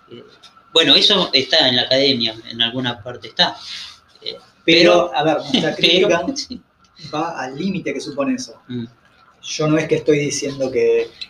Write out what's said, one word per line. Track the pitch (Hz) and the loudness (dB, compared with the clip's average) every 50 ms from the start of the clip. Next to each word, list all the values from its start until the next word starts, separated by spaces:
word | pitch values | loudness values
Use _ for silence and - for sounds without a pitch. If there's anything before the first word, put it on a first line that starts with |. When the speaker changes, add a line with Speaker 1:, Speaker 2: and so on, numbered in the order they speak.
| _ _ | _ _
Speaker 1:
Eh, | 120 120 - - - _ - - _ - _ _ | -20 -20 -20 -20 -20 _ -20 -20 _ -20 _ _
bueno, | - 160 165 139 147 | 0 2 4 4 4
eso | 190 185 - 202 185 175 - - | 4 4 4 2 2 0 2 0
está | 135 131 - - 160 139 127 | 0 0 2 2 2 2 2
en | 123 | 2
la | 123 117 | 0 0
academia, | - 131 135 139 143 127 117 117 113 110 117 - - | 2 2 2 4 2 2 0 -2 -4 -4 -8 -16 -14
en | 117 117 | -4 -4
alguna | 117 117 120 131 127 123 120 - | -4 -2 -2 -4 -4 -6 -6 -8
parte | - 127 123 - - 110 | -12 -14 -14 -14 -16 -12
está. | - - 175 - - - - - - - - - - - _ _ _ _ | -2 -2 -2 -2 -2 -8 -14 -14 -14 -14 -14 -16 -20 -20 _ _ _ _
Eh, | - - - - - - _ _ _ | -14 -14 -14 -14 -18 -20 _ _ _
Speaker 2:
Pero, | 165 165 170 175 175 175 175 170 - | 4 4 6 6 6 6 6 4 2
Speaker 1:
pero | - | -2
Speaker 2:
a | 147 147 | 0 0
ver, | 156 147 | 0 0
nuestra | 135 135 139 131 - | 0 -2 0 0 0
Speaker 1:
<laughs> | - 151 - | 0 0 -2
pero, | |
Speaker 2:
crítica | - 175 170 170 185 - 170 170 160 139 143 269 | 0 2 4 4 4 4 4 2 2 0 -4 -6
Speaker 1:
sí. | - - - - 196 - _ _ _ _ _ _ - 156 139 | -6 -10 -10 -14 -16 -16 _ _ _ _ _ _ -20 -14 -8
Speaker 2:
va | 151 151 165 - - - | -6 -4 -4 -4 -6 -8
al | 143 131 135 | -10 -10 -8
límite | 147 180 202 180 160 - 151 135 | -4 -4 -4 -4 -4 -6 -6 -6
que | 127 | -6
supone | - - - 139 135 131 127 | -8 -8 -4 -4 -2 -2 -2
eso. | 120 - - - - _ | -4 -6 -14 -16 -20 _
Speaker 1:
Mm. | - 123 120 113 117 _ _ _ _ _ _ _ _ _ _ | -10 -10 -8 -10 -10 _ _ _ _ _ _ _ _ _ _
Speaker 2:
Yo | - - - - 156 | -12 -12 -4 -2 0
no | 151 151 160 | 2 2 2
es | 156 | 2
que | - 156 | 0 -2
estoy | - - 156 151 147 | 0 2 2 2 2
diciendo | 147 139 - - 143 135 139 135 135 127 | 2 -2 -4 -4 -4 -6 -4 -4 -4 -2
que | - 117 117 117 117 117 117 - - - - | 0 2 2 4 2 2 0 -4 -10 -16 -18